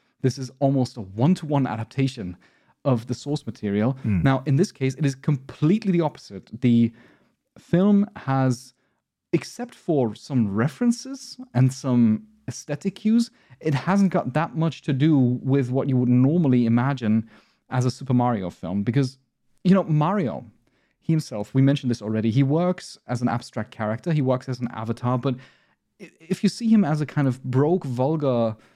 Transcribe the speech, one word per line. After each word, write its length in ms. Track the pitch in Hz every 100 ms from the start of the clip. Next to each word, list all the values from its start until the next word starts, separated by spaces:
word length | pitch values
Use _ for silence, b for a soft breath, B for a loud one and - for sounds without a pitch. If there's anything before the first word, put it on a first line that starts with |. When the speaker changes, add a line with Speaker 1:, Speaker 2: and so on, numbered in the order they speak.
| b b
Speaker 1:
this 160 | 131 127
is 140 | 127 -
almost 360 | 139 139 123 -
a 40 |
one-to-one 640 | 95 98 139 185 147 143 120
adaptation 680 | 110 113 - 135 131 92 90 b b b _ 143
of 220 | 123 117
the 60 |
source 320 | 123 143 147 -
material. 520 | - 104 101 113 131 113
Speaker 2:
Mm. 180 | 95
Speaker 1:
Now, 200 | 135 131 131
in 120 | 139
this 140 | 202
case, 200 | - 135 135
it 100 | 143
is 100 | 135
completely 760 | - 139 - - 151 214 214
the 80 | 175
opposite. 480 | 156 - - 98 - 113
The 300 | 123 117 117 b b b b b _ -
film 520 | _ 175 202 202 202 -
has, 580 | - 135 131 120 - _ _ _ _ _ _
except 420 | 165 - - 240 -
for 400 | - 151 117 104
some 380 | - 135 104
references 840 | 98 127 - 240 233 262 269 - - 254
and 180 | 120 131
some 500 | 131 139 123 117 107 - _ -
aesthetic 480 | - - 143 196 -
cues, 360 | 214 226 233 b b b
it 140 | 156
hasn't 380 | 139 170 202 190
got 220 | 180 131
that 220 | 151 165 170
much 260 | 160 -
to 100 | -
do 240 | 135 156 147
with 520 | 123 123 127 139 123
what 160 | 127 143
you 80 | 127
would 120 | 123
normally 560 | 123 131 175 151 123 117
imagine 640 | 117 131 135 113 110 110 b b b _
as 160 | 127 127
a 60 |
Super 220 | - 131
Mario 360 | 123 123 113 90
film. 340 | - 82 98
Because, 340 | 101 120 131 - _ _ _ _
you 100 | 185
know, 100 | 196
Mario, 640 | 160 151 151 208 139 69 - _ _ _ _ _
he 140 | -
himself, 400 | 160 - 107 104
we 80 | 131
mentioned 280 | 135 143 123
this 120 | 117
already, 280 | 107 110 110
he 120 | 110
works 540 | 135 156 180 180 - - -
as 140 | 120
an 60 | 120
abstract 420 | 120 - - 107
character, 400 | - 107 113 175
he 100 | 151
works 280 | 131 127 127
as 100 | 120
an 80 | 120
avatar, 440 | - 110 113 123 127
but 180 | 135 131 B B B B _ _
i-, 100 | 175 _
if 240 | 165 180
you 60 | 196
see 180 | - 233
him 140 | 220
as 180 | 160 151
a 40 | 147
kind 220 | - 139
of 140 | 127
broke, 400 | 131 127 147 180 143
vulgar 720 | 120 135 160 143 120 113 107 b